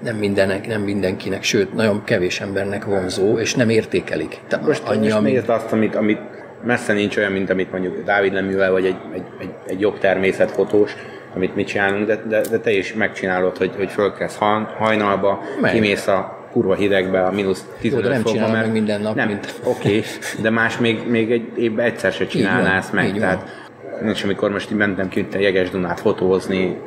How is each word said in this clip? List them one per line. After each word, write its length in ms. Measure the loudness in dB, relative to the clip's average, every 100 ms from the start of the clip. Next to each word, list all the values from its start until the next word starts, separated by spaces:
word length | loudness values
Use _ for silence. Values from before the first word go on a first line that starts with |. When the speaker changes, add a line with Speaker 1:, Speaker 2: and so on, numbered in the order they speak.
Speaker 1:
nem 120 | -6 -2
mindenek, 520 | 0 2 2 0 -2
nem 140 | -4
mindenkinek, 600 | -2 0 0 -2 -4 -4
sőt, 300 | 0 2 2
nagyon 300 | 2 2 2
kevés 360 | 0 0 0 -2
embernek 440 | -4 -4 -4 -4 -2
vonzó, 520 | -2 -2 0 2 2
és 180 | 0 2
nem 140 | 4
értékelik. 680 | 4 2 -2 -2 -4 -4 -8 -6
Tehát 180 | -2 0
Speaker 2:
Most, 160 | 0 0
Speaker 1:
annyi, 160 | 0
Speaker 2:
most 120 | 2 2
Speaker 1:
ami 160 | 2
Speaker 2:
nézd 180 | 2 2
azt, 220 | 0 2
amit, 240 | 0 2 2
amit 240 | 0 0 -4 -16 -18 -10
messze 300 | -2 -2 0
nincs 240 | 0 0 0
olyan, 140 | 0
mint 180 | 0 0
amit 220 | 0 0
mondjuk 320 | -2 -4 -6 0
Dávid 280 | 2 2
Leművel, 380 | 0 -2 2 2
vagy 140 | 4 2
egy, 100 | -2 -6
egy, 100 | -10 -10 -12
egy, 100 | -12 -12 -8
egy 120 | 0
jobb 180 | 0 0
természetfotós, 960 | -2 0 0 2 0 0 2 4 2 0 -14 -16 -12 -4
amit 200 | -4 -2
mi 80 |
csinálunk, 420 | -4 0 0 0 0
de, 120 | -2 0
de, 120 | 0 0
de 100 | 0
te 120 | 2
is 220 | 0 0
megcsinálod, 640 | -2 -2 -2 -2 2 0 0
hogy, 140 | -2 0
hogy 120 | -4
fölkelsz 460 | 0 0 0 -6 0
haj-, 300 | 2 2 0 -2
hajnalba, 640 | 0 2 2 2 2 0 -4 0
Speaker 1:
Meg. 100 | 2
Speaker 2:
kimész 360 | 4 4 2 2
a 280 | 0 0 -10 -6
kurva 220 | 0 2 2
hidegbe, 480 | 4 2 2 2 2
a 60 |
mínusz 340 | 2 0 -2 -4 -4
tizenöt 240 | -2 0
Speaker 1:
Jó, 60 | 0
de 60 | 2
nem 80 |
Speaker 2:
fokba, 80 | 0
Speaker 1:
csinálod 200 | 0 2
Speaker 2:
mert 120 | 2 2
Speaker 1:
meg 80 | 0
minden 260 | 0 0
nap, 140 | -2 0
Speaker 2:
nem, 120 | -2
Speaker 1:
mint 260 | -2 -6 -6
Speaker 2:
oké, 380 | -2 0 2 2 0 -8 -10 -2
de 80 | 0
más 280 | 2 0 2
még, 220 | 2 2 0
még 240 | 0 2
egy 120 | 0 -2 -2
évben 300 | -2 2 0
egyszer 260 | 0 -2
se 120 | 0
Speaker 1:
Így 60 | -2
van, 80 | 0
Speaker 2:
csinálnász 480 | 2 4 4 2 0
meg, 160 | 0 0
Speaker 1:
így 60 |
van. 80 | 2
Speaker 2:
tehát 260 | 0 0 -4 -16 -18 -16 -12 -4 -2
és 100 | -2
amikor 280 | -2 0 0
most 200 | 0 -2
így 60 | 2
mentem 300 | 2 0 -2
ki, 140 | -2 -2
te 140 | 2
Jeges 300 | 2 4 0
Dunát 300 | -2 -4 0
fotózni 800 | 0 2 2 2 2 0 0 -2